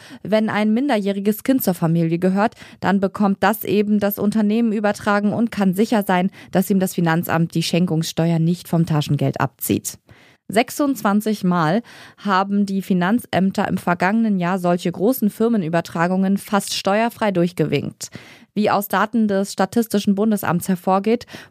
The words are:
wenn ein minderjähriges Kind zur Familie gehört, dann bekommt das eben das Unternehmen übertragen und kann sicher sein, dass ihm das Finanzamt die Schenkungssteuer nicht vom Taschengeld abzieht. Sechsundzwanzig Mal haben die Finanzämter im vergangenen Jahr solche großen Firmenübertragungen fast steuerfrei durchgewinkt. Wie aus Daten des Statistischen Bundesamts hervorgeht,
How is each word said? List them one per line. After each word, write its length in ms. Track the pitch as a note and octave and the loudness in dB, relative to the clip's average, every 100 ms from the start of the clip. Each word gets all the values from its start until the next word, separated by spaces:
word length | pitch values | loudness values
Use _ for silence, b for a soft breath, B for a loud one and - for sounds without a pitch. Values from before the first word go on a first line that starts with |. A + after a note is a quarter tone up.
| B C4 | B -16
wenn 280 | - G#3+ A3 | -2 0 0
ein 240 | G#3 G#3+ | 0 0
minderjähriges 680 | A3 C#4+ A3 G3 G3 G3+ G#3 | 0 0 0 0 -2 -2 -2
Kind 220 | - C4+ | 0 0
zur 80 | - | 0
Familie 460 | F3+ E3 E3 E3 E3+ | 0 2 2 2 0
gehört, 360 | F3+ F#3+ A3 - B B | 0 2 0 -2 B B
dann 200 | - G3 | 0 0
bekommt 380 | F#3+ - G3+ G3 | 0 0 0 2
das 240 | F#3+ A3 | 0 0
eben 340 | - G3+ G#3 G#3 | 0 0 2 2
das 200 | G3+ G3+ | 0 0
Unternehmen 540 | G#3 G#3+ G#3 A3 A#3 | -2 0 0 2 0
übertragen 600 | G#3+ G#3 G#3 - G3+ G#3 | 0 -2 -2 0 0 0
und 180 | - A#3 | 0 -2
kann 220 | - F#3+ | 0 0
sicher 320 | F3+ A3 A3+ G3 | 2 2 2 2
sein, 240 | F3+ F#3+ B B | 2 0 B B
dass 180 | F3+ F#3+ | -2 2
ihm 120 | G3 | 0
das 120 | F#3 | 0
Finanzamt 600 | - E3+ E3 F3 D#3+ E3 | 0 0 0 0 0 0
die 80 | E3+ | -2
Schenkungssteuer 760 | E3 E3+ F3 D#3+ D#3+ - E3 E3 | 0 0 0 0 -2 -2 0 2
nicht 300 | E3 F3 - | 0 -2 -2
vom 160 | E3+ | 0
Taschengeld 560 | E3 D3+ D3 C#3+ C3+ - | 2 0 0 0 0 0
abzieht. 580 | C3 - - G2 - - b b b b _ | -4 -4 -2 -2 -2 -14 b b b b _
Sechsundzwanzig 960 | G3 C4+ - C#4+ C4 G#3+ G#3 G#3+ G#3 | 0 0 -2 -2 0 0 0 0 -2
Mal 400 | F#3 F3 D#3 G3 B B B B | 0 2 2 0 B B B B
haben 480 | G#3 F#3 G3 G3+ G3+ | 0 0 2 0 0
die 140 | G3 | -2
Finanzämter 840 | F#3 F#3 F3 A#3+ - - F#3+ G3+ F#3+ | 0 0 2 0 0 0 0 0 -2
im 120 | F#3 | -2
vergangenen 600 | - F3 F3+ A3 A3+ G3 | -2 0 0 0 0 0
Jahr 220 | F3 F#3+ | 0 0
solche 320 | F3 F3 F3 | 0 0 -2
großen 360 | E3 F#3+ C4 G3+ | 0 0 0 -2
Firmenübertragungen 1080 | - A3+ A3+ D#3+ E3+ E3+ E3+ F3 F#3 F#3+ G3 | 0 0 0 0 -2 -2 -2 0 2 0 0
fast 340 | - G3+ - | 0 -2 -2
steuerfrei 600 | - - G3+ A#3 - G#3+ | -4 0 0 0 -2 -2
durchgewinkt. 800 | F#3 F3 F3 D3 C#3+ - - - B B B B | 2 0 0 0 0 -4 -10 -16 B B B B
Wie 160 | - G#3+ | -2 0
aus 160 | F#3 G#3 | 0 0
Daten 400 | F#3+ G#3+ A#3 G#3+ | -2 0 0 0
des 260 | G3 G3+ | 0 -2
Statistischen 640 | - F#3+ A#3 A3+ G#3 G3+ | -2 -2 0 0 0 0
Bundesamts 540 | G3 A3 G#3 - E3+ - | 0 0 0 0 -2 -2
hervorgeht, 580 | F#3 - F#3+ G3+ A#3+ - B B | -2 0 0 2 -2 -4 B B